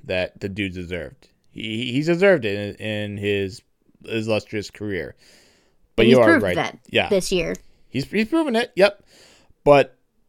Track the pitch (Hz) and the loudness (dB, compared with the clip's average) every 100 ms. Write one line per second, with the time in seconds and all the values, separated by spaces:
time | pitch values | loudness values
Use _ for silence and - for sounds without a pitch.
0 | - 92 90 - 101 95 98 90 85 87 | -6 -4 -4 -6 -10 -6 -6 -6 -10 -10
1 | 71 - _ _ _ - 110 110 123 123 | -10 -16 _ _ _ -14 -10 -8 -4 -4
2 | 156 170 196 165 110 101 104 - 107 107 | -2 2 4 2 0 -4 -6 -8 -8 -6
3 | 104 101 101 101 98 104 _ _ _ _ | -6 -6 -2 -2 -2 -8 _ _ _ _
4 | - 113 110 107 - 107 98 - 104 90 | -10 -6 -2 -4 -4 -10 -10 -12 -8 -8
5 | 69 - _ _ _ _ _ _ _ - | -10 -14 _ _ _ _ _ _ _ 2
6 | 113 131 110 311 92 160 120 - - 220 | 6 8 6 4 2 -2 -4 -10 -4 -2
7 | 190 196 - 180 165 180 - _ _ 131 | 2 0 0 -4 -4 -8 -14 _ _ -8
8 | 139 190 220 330 311 226 247 - 196 - | -6 -4 -2 -2 0 -2 -2 2 2 0
9 | _ _ _ _ _ _ - 143 127 _ | _ _ _ _ _ _ 4 6 4 _
10 | _ _ | _ _